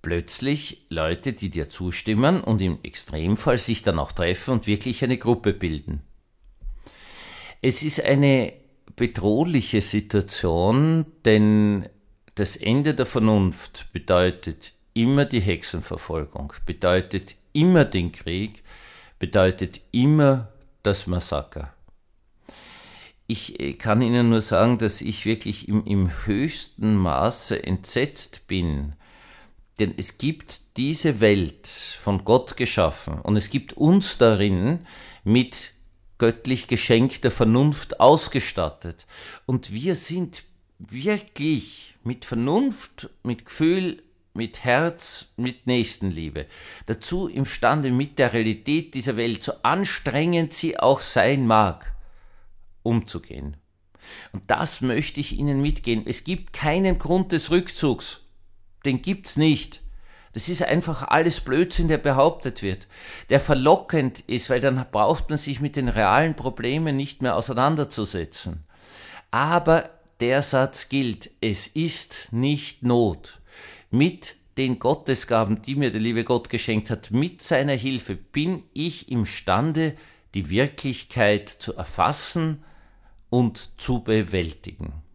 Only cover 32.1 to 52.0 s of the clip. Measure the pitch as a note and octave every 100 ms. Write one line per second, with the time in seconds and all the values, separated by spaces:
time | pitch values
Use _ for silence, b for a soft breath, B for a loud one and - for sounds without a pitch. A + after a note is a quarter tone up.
32.1 | G2 G2 B2 - - B2 - E2 - -
33.1 | D#2 - G#2 - C#3 - - D3+ G3 G3
34.1 | - A#2 G#2 G#2 F#2 G#2+ E3+ B B B
35.1 | B G2 A#2 B2 - - _ - _ -
36.1 | - A#2 A#2 - B2+ - A#2+ - A#2 C3
37.1 | - B2+ - A2 A#2 D3 D3 - - B2
38.1 | D#3+ - C3+ - - D#2+ - E2+ - _
39.1 | B B B - B2 - G#2 D#3+ F3+ -
40.1 | E3+ F3 - - _ _ _ - B2 D#3+
41.1 | G#3 - - D3+ C#3+ - - - _ A2
42.1 | B2 - A#2 B2 F#3 C#4 A3 - - -
43.1 | _ B2 A#2 - - D#3 F#3 F3+ - _
44.1 | _ _ - A2+ - B2+ B2+ E3 E3 -
45.1 | - - - B2 B2 - B2 A2 - G2
46.1 | E2 D#2+ D2 C#2 B B B - A2 -
47.1 | F3+ F#3 B2+ C3 - A#2 D3 C3+ B2 C#3+
48.1 | - B2 A#2 A2 G#2+ - D3+ D#3+ C3+ A#2+
49.1 | A2+ A#2 G#2+ - - A#2 E3+ G3 - -
50.1 | C3 E3 E3+ D#3+ - E3 - A#2+ C#3 -
51.1 | - A#2 C#3 A#2+ A2 G2+ D#2 - -